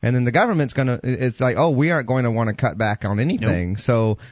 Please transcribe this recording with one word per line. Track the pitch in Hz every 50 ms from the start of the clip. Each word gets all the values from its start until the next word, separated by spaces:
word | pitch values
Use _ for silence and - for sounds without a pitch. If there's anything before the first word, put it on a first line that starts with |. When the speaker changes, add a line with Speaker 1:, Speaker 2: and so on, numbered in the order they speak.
| -
Speaker 1:
And | 117 123
then | 123 123
the | 123 117
government's | 165 220 240 208 160 143 120 -
gonna, | - 135 131 123 - -
it's | 127 127 - 127 127 113 -
like, | 135 127 117 -
"Oh, | 151 170 139
we | 127 147 165
aren't | 170 151 127 113
going | 127 131 123
to | 120
wanna | 110 113 117 110 101
cut | - - 113 76 101
back | 113 104 107 - -
on | 101 101 104
anything." | 123 160 277 - - 107 92 87 87 90 95
Speaker 2:
Nope. | 101
Speaker 1:
So | - - 123 113 110 110 104 - - -